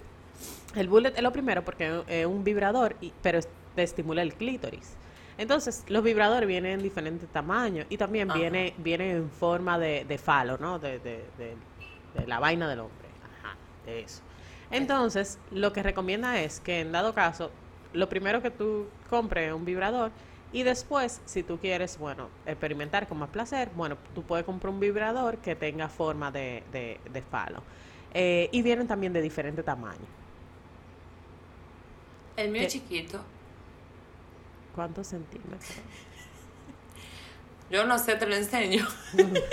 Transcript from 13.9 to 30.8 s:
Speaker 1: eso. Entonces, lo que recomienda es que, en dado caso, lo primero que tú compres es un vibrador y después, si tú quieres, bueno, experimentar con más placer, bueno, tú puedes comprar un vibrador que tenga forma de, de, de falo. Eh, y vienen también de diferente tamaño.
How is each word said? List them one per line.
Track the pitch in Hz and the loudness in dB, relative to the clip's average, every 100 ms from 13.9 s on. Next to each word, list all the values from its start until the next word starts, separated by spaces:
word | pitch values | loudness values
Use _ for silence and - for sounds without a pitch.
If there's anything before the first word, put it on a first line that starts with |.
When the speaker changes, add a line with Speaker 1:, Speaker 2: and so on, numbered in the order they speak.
| 113 | -10
Speaker 1:
eso. | 104 - - - - - - | -10 -14 -18 -20 -18 -18 -4
Entonces, | 247 269 269 233 196 202 - - | 0 2 4 4 2 -2 -4 -8
lo | 190 202 | 0 2
que | 202 | 2
recomienda | 196 196 185 202 247 233 | 0 2 0 0 0 0
es | 156 - | 0 -2
que, | - 175 | -2 -2
en | 160 | 0
dado | 170 214 | 2 2
caso, | 220 170 165 160 - - - - | 4 4 2 -6 -8 -18 -20 -6
lo | 170 190 | 0 2
primero | 190 196 233 | 2 2 2
que | 240 | 2
tú | 233 214 214 202 - - | 0 0 0 -4 -10 0
compres | 240 220 175 160 | 2 2 2 0
es | |
un | 160 | 0
vibrador | 175 180 196 247 226 - - - - | -2 0 2 2 0 -2 -16 -20 -8
y | 240 | 0
después, | 254 247 - 285 247 - | 2 2 2 2 2 -2
si | - 185 | -6 -4
tú | 175 170 | -2 -2
quieres, | 190 180 180 - | 0 0 -2 -4
bueno, | 151 131 120 - - | -8 -8 -10 -10 -8
experimentar | 151 151 147 147 202 202 | -4 -2 -2 0 0 0
con | 156 | -4
más | 147 | -4
placer, | 208 233 277 240 | -4 -2 -2 -2
bueno, | 170 160 143 - | -2 -4 -4 -10
tú | - | -10
puedes | 160 170 175 | -2 -2 0
comprar | 185 196 | -4 -4
un | 196 | 0
vibrador | 202 208 220 240 240 226 | 2 2 2 2 0 -2
que | - 165 | -4 -2
tenga | 156 151 156 | -2 -2 -4
forma | - 160 151 143 | -2 -2 0 -2
de, | 139 131 120 - | -4 -4 -6 -8
de, | 135 117 - 117 | -8 -8 -10 -10
de | 131 | -10
falo. | 127 117 87 - - - - - - | -6 -4 -4 -6 -12 -18 -20 -20 -6
Eh, | 175 180 175 170 | 2 4 4 4
y | 240 | 4
vienen | 233 233 233 | 4 4 2
también | 202 185 | 0 0
de | 175 | 2
diferente | 156 160 143 156 | 0 -2 -4 -4
tamaño. | 156 127 110 87 104 - - - - - - - | -2 -4 -4 -10 -14 -16 -20 -20 -20 -20 -20 -20